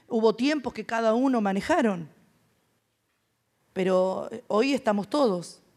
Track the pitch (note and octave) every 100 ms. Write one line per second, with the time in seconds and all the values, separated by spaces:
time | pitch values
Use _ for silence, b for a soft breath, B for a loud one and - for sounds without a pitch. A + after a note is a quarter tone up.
0 | - A#3 A3 A3 C#4 D4+ A#3+ - A3 A3+
1 | A3+ A#3 C4+ A#3+ G3+ F#3+ - E4 A#3 F3
2 | D#3 - _ _ _ _ _ _ _ _
3 | _ _ _ _ _ _ _ F#3+ F#3 F#3
4 | F#3 F#3+ - A3+ - G#3 C4+ C4 A3+ G#3
5 | F3+ D4 B3 F3+ E3 - _